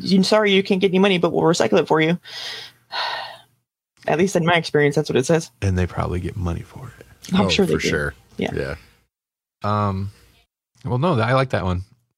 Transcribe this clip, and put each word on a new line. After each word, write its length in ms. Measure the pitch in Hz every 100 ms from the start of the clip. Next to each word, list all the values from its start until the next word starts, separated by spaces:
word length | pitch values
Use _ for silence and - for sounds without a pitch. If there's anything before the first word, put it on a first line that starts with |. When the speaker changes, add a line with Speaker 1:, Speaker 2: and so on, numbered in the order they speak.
| -
Speaker 1:
"I'm 120 | 190
sorry, 280 | 185 214 214
you 100 | 196
can't 160 | 196 190
get 80 | 190
any 80 | 185
money, 180 | 202 180
but 160 | 175
we'll 100 | 165
recycle 340 | 160 175 - 190
it 80 | 147
for 140 | 156
you." 160 | 156 175 - - - - - _ _
<sighs> 80 | - - - - - _ _ _ _ _ _ -
At 120 | 151
least 160 | 190
in 120 | 180 165
my 80 |
experience, 420 | 170 156 151 147 147
that's 140 | 147
what 60 | -
it 100 | 131
says. 240 | 165 - _
Speaker 2:
And 160 | 101 90
they 100 | 87
probably 340 | - 80 87
get 160 | 87 -
money 260 | 87 85
for 280 | - - - -
it. 80 | - - -
Speaker 1:
I'm 120 | 185 190
Speaker 3:
Oh, 20 |
Speaker 1:
sure 160 | 175 180
they 80 |
Speaker 3:
for 60 | 156
Speaker 1:
do. 80 | -
Speaker 3:
sure. 260 | 80 73 - _ -
Speaker 1:
Yeah. 120 | -
Speaker 3:
Yeah. 200 | - 67 76 - _ _ _ _ _ _ _
Speaker 2:
Um, 480 | 104 104 101 95 98 - _ _ _ _ _ _
well, 140 | - 123
no, 220 | 143 131
I 140 | 110
like 160 | 131 135
that 140 | 104
one. 180 | 92 90 - _ _